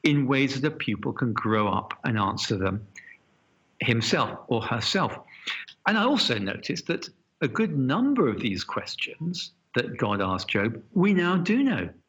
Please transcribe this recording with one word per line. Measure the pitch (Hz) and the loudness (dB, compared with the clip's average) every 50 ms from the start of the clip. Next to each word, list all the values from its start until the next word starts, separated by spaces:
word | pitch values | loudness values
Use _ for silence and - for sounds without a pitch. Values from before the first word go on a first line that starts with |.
| - | 6
in | 160 147 143 135 | 6 4 6 4
ways | 127 139 135 139 131 - - | 4 4 2 2 2 0 0
that | 135 | -2
a | 151 151 | -2 -2
pupil | - - - 101 - - - 110 | -2 -4 -4 -4 -2 -4 -6 -2
can | - 131 117 110 | -2 -2 -2 -2
grow | - - 110 110 107 107 | -2 0 0 2 2 2
up | 101 95 107 107 - - - - | 2 0 0 -2 -4 -14 -6 -4
and | - 113 | -2 0
answer | 110 101 98 - 104 - - 117 | 2 0 0 0 -2 -2 -2 -2
them | 95 95 95 95 107 107 - _ - - - - _ _ _ _ _ _ _ _ _ _ _ _ _ | 0 0 0 -2 -2 -6 -10 _ -20 -20 -20 -20 _ _ _ _ _ _ _ _ _ _ _ _ _
himself | - 120 117 117 110 - - 160 120 - 85 - - | 0 2 2 2 2 2 2 2 2 0 -2 -10 -4
or | - 123 113 | -2 -2 -2
herself. | 110 - 120 113 110 - - 196 160 104 - - - - - - - - - - - - - _ _ | 0 -2 -4 -2 -2 0 0 0 0 0 -4 -8 -14 -20 -20 -14 -10 -10 -10 -10 -12 -16 -20 _ _
And | - 214 | 0 2
I | 220 208 | 4 4
also | 262 294 226 - - 120 107 | 4 4 2 2 2 0 0
noticed | 98 98 - - - - - - - | 0 -2 -4 -6 -6 -6 -6 -6 -4
that | - 170 - - - _ _ _ _ _ _ | -4 -4 -4 -4 -10 _ _ _ _ _ _
a | 156 | -4
good | 131 110 - 226 190 156 | -2 0 0 0 0 2
number | 143 131 127 143 214 254 277 285 247 175 | 0 0 2 2 2 2 2 4 4 2
of | 123 101 90 | 2 2 0
these | - 107 95 87 - | -2 -2 -2 -4 -6
questions | - - 123 - - - - - - - _ 156 175 180 - - - _ _ _ _ - | -6 -6 -8 -6 -8 -8 -8 -8 -8 -8 _ -6 -4 -4 -6 -8 -10 _ _ _ _ -2
that | 123 120 120 113 | -2 -2 -2 -4
God | - 120 104 104 98 | -4 -2 0 0 0
asked | 98 95 95 92 - - | 0 0 0 -2 -4 -2
Job, | - 104 98 117 113 - - - - | 0 0 0 0 -2 -6 -14 -4 0
we | 190 180 208 202 | 2 4 4 4
now | 180 175 175 185 | 4 4 2 2
do | 185 170 185 214 254 277 | 0 2 2 2 2 2
know | 262 233 107 90 85 - - _ | 2 0 -2 -4 -6 -10 -16 _